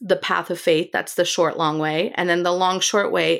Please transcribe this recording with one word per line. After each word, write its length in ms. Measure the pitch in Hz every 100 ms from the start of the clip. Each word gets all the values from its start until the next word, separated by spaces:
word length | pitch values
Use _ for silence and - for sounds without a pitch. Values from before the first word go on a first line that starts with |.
the 160 | 196 185
path 320 | - 175 170
of 100 | 175
faith. 300 | - 160 180
That's 240 | - - -
the 80 |
short, 340 | 175 - 160 -
long 220 | 156 156
way. 320 | 156 156 196 -
And 120 | 180
then 140 | 170
the 80 | 175
long, 300 | 180 185 185
short 300 | - 208 202
way 240 | 180 160